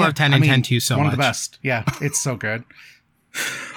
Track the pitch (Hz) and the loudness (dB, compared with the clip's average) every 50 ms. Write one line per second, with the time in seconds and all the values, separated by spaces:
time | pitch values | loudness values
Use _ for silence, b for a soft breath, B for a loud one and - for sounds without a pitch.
0 | 170 160 147 147 151 143 139 131 - 147 135 127 123 - 123 117 - - 123 131 | 4 2 2 2 2 4 6 6 4 4 4 2 2 2 0 0 0 0 0 2
1 | 147 147 127 127 139 123 110 - - - _ - - 135 123 113 104 - - - | 2 2 2 2 0 0 0 -2 -6 -12 _ -8 -4 -4 -2 -2 -2 -4 -4 -4
2 | 147 143 147 - - 139 123 98 - 107 110 113 123 _ B B B B B B | -4 -4 -4 -4 -4 -4 -4 -4 -4 -6 -6 -6 -8 _ B B B B B B
3 | B _ _ _ _ _ B B B B B B B B B | B _ _ _ _ _ B B B B B B B B B